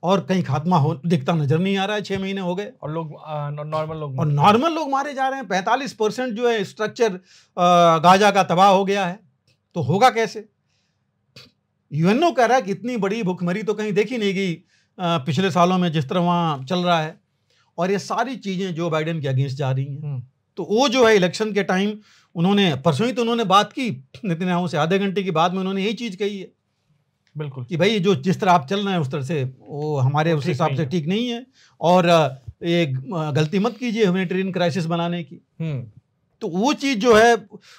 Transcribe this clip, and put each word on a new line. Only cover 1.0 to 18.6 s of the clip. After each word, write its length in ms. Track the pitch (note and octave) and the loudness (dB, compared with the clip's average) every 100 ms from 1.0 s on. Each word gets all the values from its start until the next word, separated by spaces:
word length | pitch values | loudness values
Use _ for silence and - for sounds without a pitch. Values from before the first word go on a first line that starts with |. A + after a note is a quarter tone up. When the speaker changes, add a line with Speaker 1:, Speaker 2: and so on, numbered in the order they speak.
| E3+ | 0
Speaker 1:
दिखता 260 | E3+ F#3 | 0 0
नजर 260 | E3+ C#3+ D#3+ | 0 0 0
नहीं 180 | F#3+ G3 | 0 -2
आ 80 | |
रहा 120 | G3 G#3+ | -2 -4
है, 60 | |
छह 160 | G#3 G3 | -4 -6
महीने 220 | F#3+ G3 | -6 -6
हो 140 | F3+ | -4
गए। 180 | F3+ G#3 - | -6 -8 -10
Speaker 2:
और 80 | D3 | -10
लोग, 260 | D#3+ D#3+ D3 | -8 -8 -12
आ, 260 | D#3 D3+ D3 | -10 -8 -8
नॉ-, 160 | D3 D3+ | -8 -6
नॉर्मल 300 | D#3 D#3 D#3+ | -6 -6 -6
लोग 220 | D3 C3 | -8 -2
Speaker 1:
और 80 | D#3 | 0
नॉर्मल 460 | D3 F#3+ G#3+ D#4+ | 4 6 6 2
लोग 180 | D#4+ C#4 | -2 -2
मारे 240 | C4+ C#4+ | -2 -4
जा 140 | C4+ C4 | -4 -4
रहे 100 | C4+ | -4
हैं। 100 | G3+ | -4
पैंतालीस 440 | F#3+ F#3+ B3+ C4+ | -4 0 0 -2
परसेंट 440 | - G#3+ G#3 B3+ G#3+ | -2 -2 -2 -6 -2
जो 140 | A#3+ | 0
है 140 | A3+ | 0
स्ट्रक्चर, 480 | F#3 - G#3+ G#3+ A3+ F3+ - _ _ - | -4 -6 -8 0 -2 -2 -10 _ _ 0
आ, 400 | F3 F3 E3+ E3 | 4 6 6 6
गाजा 320 | E3+ F#3+ G#3 | 6 6 6
का 120 | G3 | 4
तबाह 260 | F3+ F3 G3+ | 2 4 6
हो 160 | F#3+ | 6
गया 220 | G3 G3+ F3+ | 2 -2 -2
है, 140 | G3 _ _ _ _ _ | -6 _ _ _ _ _
तो 60 | F3 | -6
होगा 300 | C3 F#3+ B3+ | -2 4 4
कैसे? 380 | A3+ A3 A3 G#3+ _ _ _ _ _ _ _ _ - - _ _ _ _ | 4 -2 -4 -16 _ _ _ _ _ _ _ _ -20 -20 _ _ _ _
यूएनओ 400 | D3 E3+ A#3+ E4+ | -2 2 2 2
कह 120 | - | 2
रहा 120 | A3+ C4 | 2 2
है 60 | |
कि 80 | F#3+ | 0
इतनी 260 | G3 A#3+ B3 | -6 -6 -4
बड़ी 260 | F#3+ A3+ | -2 -2
भुखमरी 400 | F#3 F3+ F3 G3 | -4 -2 -4 -4
तो 120 | A3 | -4
कहीं 180 | G#3 G#3+ | -4 -2
देखी 260 | G3 G#3+ B3 | -2 -2 -2
नहीं 160 | G3+ | -2
गई, 200 | F#3 F#3+ D#3+ _ _ _ - | -2 -4 -6 _ _ _ -6
आ, 180 | F3 E3+ | -2 -2
पिछले 320 | C3 C3+ F#3+ | -2 0 0
सालों 280 | F3+ F3 F#3 | 4 4 4
में 140 | F3+ | 0
जिस 160 | D#3+ C3 | -2 -2
तरह 120 | F#3 | 0
वहाँ 440 | F3 F3 E3+ C#3 | 0 0 0 -4
चल 140 | C3 F3+ | -4 -4
रहा 240 | F3 E3+ | 0 0
है। 180 | D#3 G#3 _ _ _ _ _ - | -2 -8 _ _ _ _ _ -6
और 120 | F#3 | -2
ये 80 | G3 | -2
सारी 380 | - G3+ A#3+ B3 | -4 -4 -4 -6
चीज़ें 380 | G3 F#3 | -8 -6